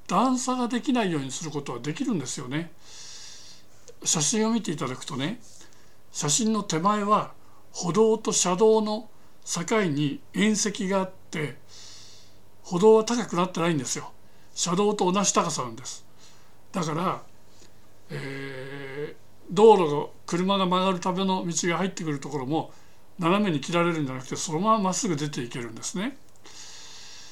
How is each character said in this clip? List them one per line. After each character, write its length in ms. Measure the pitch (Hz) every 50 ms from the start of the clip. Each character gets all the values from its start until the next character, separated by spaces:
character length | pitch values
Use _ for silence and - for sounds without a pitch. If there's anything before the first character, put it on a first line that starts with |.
| -
段 300 | - 170 190 233 262 254
差 180 | 247 247 254 254
が 120 | 254 247
で 140 | 226 254 233
き 100 | - -
な 140 | 247 247 220
い 60 | 185 160
よ 60 | 147
う 20 |
に 100 | 135 131
す 140 | 127 - 170
る 60 | 151
こ 100 | 147 147
と 100 | - -
は 80 | 131 117
で 140 | 120 147 160
き 100 | - 269
る 80 | 285
ん 80 | 226 160
で 60 | 127
す 120 | - -
よ 120 | - 131 123
ね。 240 | 135 156 175 170 - - - - - - - - - - - - - - - - - - - - - - - - - - -
写 180 | - - 170
真 240 | 147 - - 214 220
を 60 | 220
見 100 | 233 226
て 120 | 190 - 156
い 20 |
た 120 | 143 156
だ 100 | 123 127
く 80 | 123 -
と 100 | - 147
ね、 240 | 123 135 165 233 - - - - - - - - - - - - - - -
写 180 | - - - 147
真 220 | - - 226 220
の 120 | 220 208 196
手 160 | - 165 160
前 260 | 170 202 208 214 202
は 260 | 202 214 175 165 - - - - - - - - - -
歩 160 | - 185 170
道 280 | 160 208 220 220 220 220
と 120 | - 220
車 240 | 190 - - 180 180
道 280 | 175 220 220 220 220 214
の 260 | 214 214 226 233 - - - - - - - -
境 380 | - - 170 165 - 240 220
に 400 | 202 175 143 147 151 139 - - - - -
縁 160 | 180 202 214
石 360 | 214 208 - 208 196 - 202
が 120 | 185 196 190
あ 40 | 185
っ 60 | 185 - - - -
て、 260 | - 170 151 127 127 - - - - - - - - - - - - - - - - - - - - -
歩 160 | - - 180
道 200 | 175 202 220 220
は 60 | 220 220
高 220 | 220 240 247 196
く 100 | - -
な 120 | 175 180
っ 40 | 180
て 100 | - 180
な 80 | 165 175
い 40 | 170
ん 60 | 143
で 60 | 120
す 120 | - -
よ。 140 | 147 - - - - - - - - - - -
車 220 | - - 175 175
道 180 | 185 208 208 202
と 180 | 208 208 180
同 120 | 180 202 190
じ 100 | 190 -
高 160 | 214 185 170
さ 140 | 151 147 127
な 60 | 120
ん 60 | 113
で 80 | 123 127
す。 220 | - - - - - - - - - - - - - - - - -
だ 120 | - 196 160
か 100 | 156 151
ら、 300 | 160 180 180 139 120 - - - - - - - - - - - - - - - - - -
え 1040 | 147 143 139 135 135 135 139 139 135 131 127 135 139 143 139 135 135 147 147 160 -
ー、 0 | - - - - - - -
道 260 | 180 190 214 226 208
路 160 | 185 175 147
の 200 | 147 147 - - - - -
車 320 | - 175 170 185 190 196 196
が 80 | 190
曲 180 | 180 180 185 185
が 60 | 190
る 80 | 190 180
た 140 | - 190 180
め 120 | 185 196
の 180 | 190 185 190 202
道 200 | 170 165 - - 175
が 80 | 170
入 100 | 160 190
っ 20 | 190
て 140 | 180 - 180
く 80 | 156
る 80 | 147 143
と 100 | - 147
こ 80 | 139
ろ 80 | 143 127
も 260 | 127 156 156 131 - - - - - - - - - -
斜 260 | - 175 165 190 208 208
め 60 | 196
に 100 | 160 139
切 120 | - -
ら 120 | 170 175 170
れ 80 | 175
る 120 | 170 160 147
ん 20 |
じ 60 | 131
ゃ 40 | 131
な 60 | 127
く 60 | 127
て、 80 | - 143
そ 180 | - - - 156
の 60 | 160
ま 140 | 196 220 220
ま 60 | 220 196
ま 60 | 185
っ 20 | 180
す 140 | - -
ぐ 80 | 190 165
出 140 | 139 151 147
て 120 | - 165
い 80 | 120 117
け 80 | -
る 140 | 139 120 113
ん 40 | 113
で 60 | 117
す 160 | 113 - -
ね。 180 | 180 202 269 - - - - - - - - - - - - - - - - - - - - - - - -